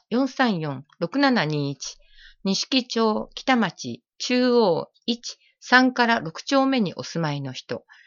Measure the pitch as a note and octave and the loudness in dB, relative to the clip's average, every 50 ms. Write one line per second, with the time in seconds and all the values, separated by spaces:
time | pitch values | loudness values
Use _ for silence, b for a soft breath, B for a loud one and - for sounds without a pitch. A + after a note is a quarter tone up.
0 | _ _ G#3+ A#3+ C#4 B3+ - - C4 A#3 G3 E3 D#3 D3 C3+ C3 - _ _ _ | _ _ -2 0 0 -2 0 0 0 0 0 -2 -4 -6 -6 -8 -12 _ _ _
1 | E3+ E3+ - C4+ C#4+ C4+ B3 G#3 D#3 D3+ D3+ D3 C#3+ C#3 C#3+ - - - - b | -6 -4 0 2 2 2 2 2 0 0 0 -2 -2 -4 -6 -8 -12 -14 -16 b
2 | b b b b b b b b _ G3 G3 - - - - C4 B3 - - A3+ | b b b b b b b b _ -2 -2 -2 -2 0 0 0 0 0 -2 0
3 | A3+ A3 G#3+ A3 - - _ - - - C4 A#3 G#3+ E3+ - - - B2 A#2 - | 0 0 0 -2 -6 -10 _ -6 0 0 2 2 2 -2 -4 -8 -12 -12 -12 -12
4 | _ _ _ _ - - B3 B3 B3+ B3 A#3+ A#3+ A3+ F#3 E3 C#3+ - - _ _ | _ _ _ _ -4 -2 0 2 2 4 4 4 4 4 2 0 -2 -8 _ _
5 | _ - A#3 A#3 - - - _ _ _ _ _ - - B3 B3+ B3+ B3+ B3 B3 | _ -6 -6 -6 -8 -16 -16 _ _ _ _ _ -2 4 4 6 6 4 2 2
6 | A#3+ A3+ A3+ - D3 D#3+ - - - - C#4+ C4+ C4+ C4+ C4+ B3+ G#3 E3 - - | 2 2 2 0 -2 -8 -10 -10 -4 0 2 2 2 2 2 0 0 -2 -4 -8
7 | - - - E3+ E3 D3+ C#3+ C#3+ C#3 C3 C3 - - - A#2+ - - b b b | -12 -8 -4 -4 -2 -2 -4 -4 -8 -10 -12 -12 -10 -10 -10 -10 -10 b b b
8 | b | b